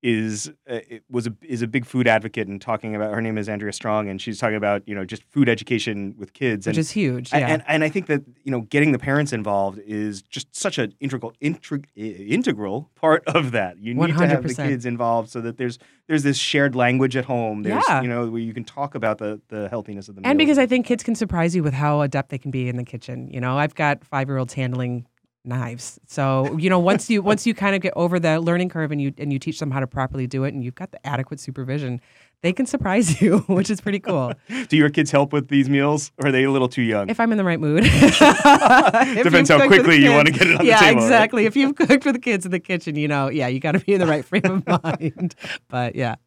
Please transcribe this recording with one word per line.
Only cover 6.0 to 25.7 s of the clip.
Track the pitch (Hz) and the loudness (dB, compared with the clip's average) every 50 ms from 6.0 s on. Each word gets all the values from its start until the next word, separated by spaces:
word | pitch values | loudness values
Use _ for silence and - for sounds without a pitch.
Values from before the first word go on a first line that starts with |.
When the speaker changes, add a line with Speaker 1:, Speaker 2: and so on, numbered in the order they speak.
| 101 98 104 - | -8 -10 -12 -14
Speaker 1:
with | 101 - _ | -18 -18 _
kids. | - 139 123 113 104 95 | -4 -4 -2 -2 -2 -4
Speaker 2:
Which | 110 110 | -4 -2
Speaker 1:
And | 160 | -2
Speaker 2:
is | 160 - | -2 -2
huge, | - 214 202 139 123 123 127 - - | -2 -2 -2 -2 -2 -4 -8 -2 -2
Speaker 1:
a-, | 147 | -2
Speaker 2:
yeah. | 135 123 | 0 0
Speaker 1:
and, | 156 151 - | -2 -2 -2
and | - 151 156 156 | -2 -2 0 0
I | 156 | 0
think | 151 196 170 - | -2 -4 -4 -2
that, | 156 143 143 - _ _ _ | -2 -4 -4 -8 _ _ _
you | 139 131 | -6 -6
know, | 123 | -6
getting | 113 104 - 143 151 151 139 | -6 -2 0 2 4 4 2
the | 120 | 0
parents | - 139 139 147 151 143 127 | 0 -2 0 0 0 -2 -4
involved | 113 107 107 101 101 98 98 95 104 101 | -6 -4 -2 0 0 0 -2 -4 -8 -12
is | 104 107 107 107 107 104 95 | -8 -6 -6 -4 -6 -6 -10
just | - _ - - - _ _ | -14 _ -14 -14 -14 _ _
such | - - 202 - | -6 -6 -6 -4
an | - 123 104 - _ | -4 -6 -6 -6 _
integral, | 135 139 135 123 - 113 - _ | -10 -8 -8 -8 -10 -10 -14 _
integ-, | - 147 - - _ - 156 143 143 _ _ | -6 -6 -6 -6 _ -8 -8 -8 -8 _ _
i-, | - | -12
integral | 107 110 101 90 101 104 123 214 247 - - 104 107 98 98 123 156 _ _ | -12 -12 -12 -12 -6 -4 -2 -2 0 -2 -2 -4 -4 -6 -6 -8 -8 _ _
part | _ - 160 156 170 - | _ 2 2 2 2 0
of | - - 170 156 127 120 | 0 -2 0 0 0 -2
that. | 117 98 92 87 87 | -4 -4 -4 -8 -12
You | 101 113 120 | -10 -8 -2
need | 127 | -2
to | 165 170 | 0 0
have | 156 | 0
the | 156 | 0
Speaker 2:
One | 175 170 | 2 2
hundred | 165 - - | 2 0 0
percent. | 160 123 127 147 147 | -4 -6 -4 -4 -4
Speaker 1:
kids | 143 123 120 | -4 -4 -4
involved | 123 120 117 120 117 117 117 113 107 | -6 -4 -2 -2 0 0 -2 -2 -4
so | - 123 | -8 -8
that | 117 117 117 | -8 -8 -8
there's, | - 127 123 120 - _ _ _ _ _ | -6 -6 -6 -6 -8 _ _ _ _ _
there's | _ 156 156 139 | _ -2 0 0
this | 143 139 | 0 0
shared | - - - - 143 143 143 127 | 0 -2 -2 0 2 2 2 2
language | 127 123 123 123 131 131 131 120 | 2 2 2 2 2 2 0 0
at | 135 123 | -2 -4
home. | - 131 120 117 110 107 104 104 | -2 -4 -4 -4 -4 -6 -4 -4
There's, | - 220 277 - - | -2 0 0 2 2
Speaker 2:
Yeah. | 180 135 131 | 2 0 0
Speaker 1:
you | 123 | -2
know, | 120 120 120 117 | -4 -4 -4 -4
where | 113 117 117 | -4 -6 -6
you | 113 110 | -6 -8
can | 123 113 | -10 -12
talk | - - - 143 143 143 | -12 -8 -8 -8 -8 _
about | 139 110 110 107 | -4 -2 -2 -2
the, | 107 110 104 107 104 _ _ | -2 -4 -8 -8 -10 _ _
the | 113 107 104 98 | -10 -10 -8 -8
healthiness | 92 113 104 - 104 98 92 - | -8 -10 -10 -10 -14 -16 -16 -16
of | 104 | -18
the | 98 | -8
meal. | 95 240 | -4 -2
Speaker 2:
And | 285 294 | 2 2
because | 311 285 302 269 | 4 4 4 2
I | 269 | 2
think | 233 240 254 240 | 2 2 -2 0
kids | - 247 226 - | 0 -2 -4 -2
can | - 233 | -6 -4
surprise | - 226 185 - 175 165 175 170 | -4 -4 -4 -2 0 0 0 0
you | 185 156 | 0 0
with | 151 131 | 0 -2
how | 131 147 147 147 147 147 | 0 0 0 2 2 0
adept | 139 127 143 135 _ | 0 -2 -4 -6 _
they | - | -8
can | 131 _ 139 | -10 _ -6
be | 131 131 127 123 | -6 -4 -4 -4
in | 120 | -4
the | 123 123 | -6 -8
kitchen. | 120 - 120 - - 123 123 123 131 - | -10 -12 -16 -14 -12 -14 -12 -12 -12 -10
You | 131 | -6
know, | 120 127 127 | -4 -4 -2
I've | 139 147 151 - | 0 -2 -2 -2
got | - 156 147 143 139 _ | -2 -2 -2 -2 -2 _
five-year-olds | _ - 139 135 135 139 131 131 120 - | _ -4 -4 -4 -2 -2 -4 -4 -6 -6
handling | - 131 127 123 127 127 123 123 123 117 _ _ _ _ _ _ _ _ | -6 -6 -4 -4 -4 -4 -4 -6 -6 -8 _ _ _ _ _ _ _ _
knives. | - 123 127 123 120 | -8 -6 -6 -6 -6